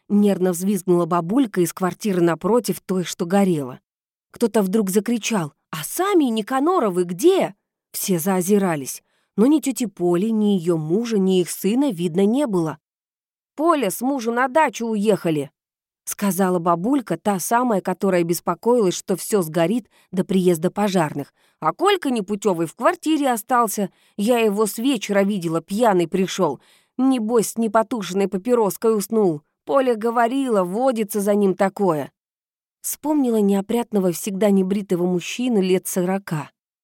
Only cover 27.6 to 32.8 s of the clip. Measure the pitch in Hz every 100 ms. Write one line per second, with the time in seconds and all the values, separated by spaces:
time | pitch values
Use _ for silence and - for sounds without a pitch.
27.6 | 226 220 220 247 175 185 196 190 208 240
28.6 | 202 - 226 220 196 220 190 151 - _
29.6 | - 277 262 220 226 233 233 269 262 208
30.6 | 180 202 269 226 208 208 202 208 196 180
31.6 | 196 - 196 151 131 _ _ _ _ _
32.6 | _ _